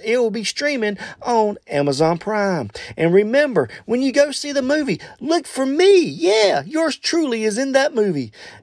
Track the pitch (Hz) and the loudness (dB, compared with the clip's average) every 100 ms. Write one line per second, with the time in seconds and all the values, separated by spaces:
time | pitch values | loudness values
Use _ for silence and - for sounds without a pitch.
0 | 214 247 226 220 196 - 294 269 214 196 | -2 0 0 -2 -6 -4 -4 -2 -4 -6
1 | - - - 233 214 202 - 143 143 135 | -12 -10 -2 0 0 -2 -4 -2 0 2
2 | 160 170 208 214 202 170 104 - - 113 | 0 0 -2 -2 0 -2 -6 -12 -12 -2
3 | 165 185 214 269 294 190 117 - - 240 | 4 4 4 2 2 0 -2 -6 -4 -2
4 | 269 285 294 277 294 277 254 302 262 120 | 2 2 0 -2 -6 -4 0 0 -2 -4
5 | - - 277 339 - - 269 294 381 381 | -8 -10 -2 -2 -2 -4 -2 4 6 6
6 | 285 - 339 427 392 143 156 311 320 - | 4 0 0 2 2 0 -2 -2 -2 -4
7 | - 330 294 226 220 208 269 269 294 240 | -2 -2 0 -2 -2 -2 0 0 2 0
8 | 208 147 113 - - - | 0 -2 -6 -12 -20 -20